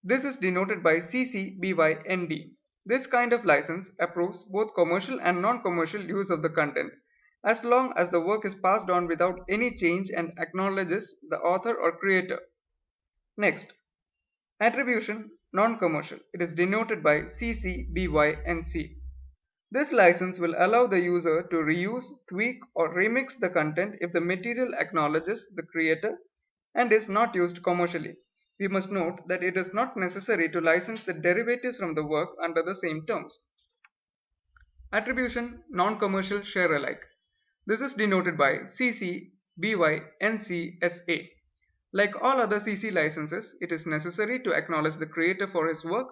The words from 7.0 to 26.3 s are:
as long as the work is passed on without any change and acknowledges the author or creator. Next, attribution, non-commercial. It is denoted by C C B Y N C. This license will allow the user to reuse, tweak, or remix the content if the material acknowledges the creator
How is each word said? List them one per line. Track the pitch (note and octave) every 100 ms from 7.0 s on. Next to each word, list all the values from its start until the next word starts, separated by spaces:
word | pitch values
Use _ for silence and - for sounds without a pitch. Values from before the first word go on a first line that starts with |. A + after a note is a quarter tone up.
| _ _ _ _
as | G3 A3+
long | A#3+ B3 B3+ -
as | F3+
the | F3
work | E3+ G#3+
is | G#3
passed | F#3+ F#3 G#3 F#3
on | F3+ F3
without | E3 F3+ F3+ -
any | G#3 A#3+
change | - F3 F3+ F#3+
and | - E3+ E3+
acknowledges | E3+ F#3 G3 G3 F3+ F#3+ - - -
the | D#3+
author | E3+ F#3 A3+
or | A#3 E3 E3
creator. | G3 F#3+ F#3 - - _ _ _ _ _ _ _ _ -
Next, | G3+ D#3 - - _ _ _ _ _ _ _ _
attribution, | A3+ A#3 B3+ A3+ G#3+ A3 G#3 - _
non-commercial. | F#3 A3 A3 F3+ D3+ D3 - _
It | F3+
is | E3+
denoted | D#3+ F3+ G#3+ A3 G#3
by | D3+ D3+ -
C | - -
C | A3+ F#3 F3+ -
B | E3 F#3
Y | D3+ D3 D#3 E3+
N | E3+
C. | E3+ E3+ - - - - - _ _ _ _
This | A#3+ D4
license | B3 F3+ F3 F#3 F3+
will | E3+ E3
allow | F3+ A3+ B3
the | F#3+
user | F3+ F3 E3 D#3+ F3
to | E3+
reuse, | D#3 E3+ F#3 B3 B3 D4 -
tweak, | F#3 A#3 B3 -
or | - D#3+
remix | E3+ G#3 A#3+ C4 -
the | F#3
content | F3+ D3+ D#3 G3+ G#3
if | F3
the | E3+
material | E3+ F#3 A#3 A#3+ B3+ -
acknowledges | - F3 D3+ D#3 D#3+ A3+ -
the | F3
creator | D#3+ E3 D#3+ D#3+ G#3+ - _